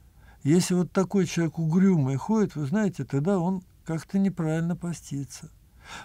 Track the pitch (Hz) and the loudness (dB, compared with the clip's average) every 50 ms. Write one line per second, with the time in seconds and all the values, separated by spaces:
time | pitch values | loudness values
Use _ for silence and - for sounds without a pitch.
0 | - - _ - - - - - - 139 160 190 175 - 180 180 175 - - 190 | -20 -20 _ -20 -20 -20 -16 -4 2 4 4 4 4 4 2 0 0 0 0 0
1 | 185 180 - 202 180 180 - 170 170 156 - 170 160 156 156 190 190 196 185 160 | 0 2 2 0 0 0 0 -2 -2 -2 -2 -2 -2 2 4 4 6 6 6 4
2 | 135 127 135 131 - - 220 220 202 - - 147 147 131 165 220 214 185 - - | 2 2 0 -2 -2 0 2 2 2 0 -2 -4 -4 -2 0 0 0 0 -2 -4
3 | 135 - - 139 147 190 202 185 165 180 190 185 - - _ _ - - 165 156 | -8 -2 -2 -2 0 2 0 0 0 0 -2 -4 -8 -14 _ _ -10 -6 -6 -6
4 | - - - 196 196 196 185 - 165 156 160 165 165 170 175 175 - 175 156 - | -6 -2 0 0 0 0 0 -2 -2 -2 0 -2 -2 -2 -4 -4 -6 -8 -8 -8
5 | - - 143 143 139 123 - - - - - - _ _ _ - - - - - | -10 -10 -8 -8 -8 -10 -12 -18 -18 -20 -20 -20 _ _ _ -20 -20 -18 -18 -18
6 | - | -14